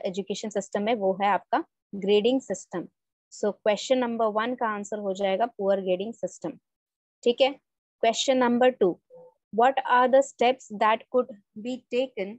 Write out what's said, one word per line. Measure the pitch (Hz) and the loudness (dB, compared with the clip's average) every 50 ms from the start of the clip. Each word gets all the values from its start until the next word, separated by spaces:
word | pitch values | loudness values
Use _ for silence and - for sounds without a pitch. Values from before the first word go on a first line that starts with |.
| - | -6
education | 196 175 202 190 - 202 - - 214 | -6 -6 -6 -8 -8 -8 -8 -8 -8
system | - 202 196 - - 208 | -6 -6 -6 -4 -4 -4
में, | 208 220 247 | -2 -2 -2
वो | 214 190 190 190 | 0 0 -2 0
है | 185 196 | 0 0
आपका | 202 185 180 - _ - 294 330 _ _ _ _ _ - | 0 0 0 -2 _ -4 -4 -4 _ _ _ _ _ -10
grading | 196 185 196 208 208 202 240 262 269 | -4 0 2 2 2 4 2 0 0
system। | - - 190 - - _ - 170 - - _ _ _ _ _ _ _ _ - | -2 -4 -8 -10 -10 _ -10 -10 -10 -12 _ _ _ _ _ _ _ _ -10
So | - 226 | -4 -4
question | 208 190 _ - 214 208 - - - 262 254 247 | -4 -4 _ -2 -2 -2 0 0 0 0 0 0
number | 240 233 226 226 214 202 214 226 | -2 -2 -2 -2 -2 0 -2 -2
one | 247 254 247 | -4 -4 -4
का | 247 | -4
आंसर | 220 208 202 202 - 220 | -4 -4 -6 -8 -8 -8
हो | 208 202 196 190 | -8 -6 -6 -4
जाएगा | 196 202 190 190 185 226 | -2 -2 0 0 0 -2
poor | - - - 196 196 196 196 | -4 -4 -4 -2 0 0 0
grading | 185 185 185 180 202 226 226 | 0 -2 -2 -2 -4 -6 -10
system, | _ - 175 - - - 156 - - _ _ _ _ _ _ _ _ _ _ _ _ - | _ -10 -12 -10 -10 -12 -12 -12 -14 _ _ _ _ _ _ _ _ _ _ _ _ 0
ठीक | 240 240 - | 0 2 2
है? | 262 269 285 - _ _ _ _ _ _ _ _ - | 2 0 0 -4 _ _ _ _ _ _ _ _ 0
Question | 226 226 - - 277 262 254 247 | 0 0 0 0 0 2 2 4
number | 240 240 240 254 254 247 - 202 | 2 4 4 4 4 4 4 2
two, | 175 165 - _ _ - - - - _ _ _ _ - 208 | 0 0 -2 _ _ -20 -20 -20 -20 _ _ _ _ 0 2
what | 233 262 269 - - - | 2 4 2 0 0 2
are | 247 247 254 | 4 4 4
the | 254 247 269 | 6 4 4
steps | 269 - - - 233 247 262 - - - 214 196 220 | 4 2 0 0 2 2 0 0 -6 -10 -4 0 2
that | 214 226 226 - _ - | 2 2 0 -2 _ -2
could | 247 247 - 214 - _ _ - 214 208 | -2 -2 -2 -6 -20 _ _ -18 -12 -10
be | 247 254 247 - - 247 | -10 -10 -10 -10 -6 -4
taken | 247 269 262 - 214 190 202 226 | -2 -2 -4 -4 -8 -8 -8 -10